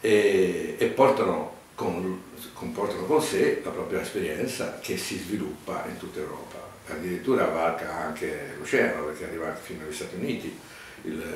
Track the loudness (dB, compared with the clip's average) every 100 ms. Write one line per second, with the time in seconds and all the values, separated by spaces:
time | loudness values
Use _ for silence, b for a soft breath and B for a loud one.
0 | 8 8 8 8 6 2 -2 2 2 6
1 | 6 6 2 0 -4 -10 -16 -4 -2 -2
2 | -4 -6 -10 -14 -14 -10 -8 -2 -2 -2
3 | 4 4 4 4 4 4 -2 -4 -2 -2
4 | -2 -2 -2 0 -2 -2 -4 -4 -4 -4
5 | -2 -6 -4 -2 -4 -6 -6 -6 -6 -8
6 | -8 -6 -6 -8 -12 -12 -14 -16 -10 -6
7 | -4 -2 4 4 4 4 2 0 -4 -4
8 | -4 -4 -4 -4 -6 -8 2 4 4 2
9 | -2 -4 -6 -4 -4 -6 -10 -10 -8 -8
10 | -6 -4 -2 -2 -4 -10 B B B B
11 | -6 -6 -6